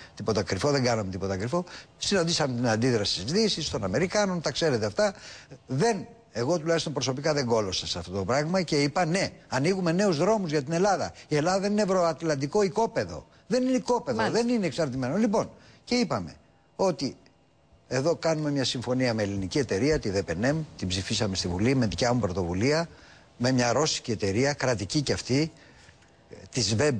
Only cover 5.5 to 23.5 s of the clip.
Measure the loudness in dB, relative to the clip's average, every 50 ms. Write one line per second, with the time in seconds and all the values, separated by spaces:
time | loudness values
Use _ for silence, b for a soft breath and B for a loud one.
5.5 | -20 -16 _ -4 0 2 2 2 2 0 -4 -10 -16 -20 -20 _ -6 -4 -2 0
6.5 | 0 0 0 0 0 0 0 -2 -4 -4 -2 -2 -2 -2 0 0 0 0 2 2
7.5 | 2 2 2 0 -2 -4 -4 -6 -6 -8 -6 -6 -4 -4 -2 0 0 0 0 0
8.5 | 0 -2 0 0 0 2 2 2 2 0 0 0 0 0 -2 -4 -6 -10 B B
9.5 | -2 0 0 0 0 0 0 0 2 2 2 2 2 2 2 2 2 2 0 0
10.5 | -2 -2 -2 0 0 2 2 2 2 2 -2 -4 B B B B 0 0 2 2
11.5 | 0 0 0 0 0 2 2 2 2 4 2 2 0 0 0 -2 0 0 -2 0
12.5 | 2 2 2 2 2 0 0 0 0 -2 -4 -4 -6 -12 -14 -16 b b b b
13.5 | 0 0 2 2 2 0 2 2 0 0 0 -2 -2 0 0 0 2 2 2 2
14.5 | 2 0 0 0 0 -2 -2 -2 -2 -2 -2 0 0 2 2 2 2 0 0 -2
15.5 | -6 B B B B B B B 0 0 0 0 -2 -4 -4 -6 -12 -18 b b
16.5 | b b b b _ 0 2 2 2 0 -4 -6 -6 -8 -18 -20 _ _ _ _
17.5 | _ _ _ _ _ -20 _ -4 -2 0 2 2 0 2 2 0 0 0 0 0
18.5 | 0 0 0 0 -2 -2 -2 -2 0 2 2 2 2 0 0 0 -2 -2 -4 -2
19.5 | 0 0 0 0 0 2 2 2 2 2 0 0 -2 -2 -2 -2 -2 0 0 0
20.5 | 0 0 -4 -8 -8 -6 -6 -4 -2 -2 -2 -2 -2 -2 0 -2 -2 -2 -2 -2
21.5 | -2 0 2 2 4 2 2 0 0 0 0 2 2 2 0 0 0 -2 -2 -2
22.5 | 0 0 2 2 2 2 0 -4 B B B B B B B B B -2 0 2